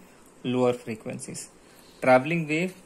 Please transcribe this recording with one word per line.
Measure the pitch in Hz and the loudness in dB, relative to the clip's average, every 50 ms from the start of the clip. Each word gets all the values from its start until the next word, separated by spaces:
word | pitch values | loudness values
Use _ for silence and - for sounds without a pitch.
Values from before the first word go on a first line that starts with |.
| - - - - - - - - - | -14 -20 -20 -20 -20 -20 -20 -10 -6
lower | 131 123 123 123 123 123 | -4 0 2 2 2 2
frequencies. | 123 - - 110 - - 127 127 127 - - - - - - - - - - - - - - - - | 0 -4 -10 -12 -10 -10 -12 -12 -12 -12 -12 -14 -14 -16 -18 -20 -20 -20 -20 -20 -20 -20 -20 -12 -4
Travelling | - 131 127 127 131 151 170 170 160 147 | 4 6 6 6 6 2 -2 -4 -2 -2
wave | 151 160 175 185 180 - - | -2 -2 -2 -4 -6 -12 -20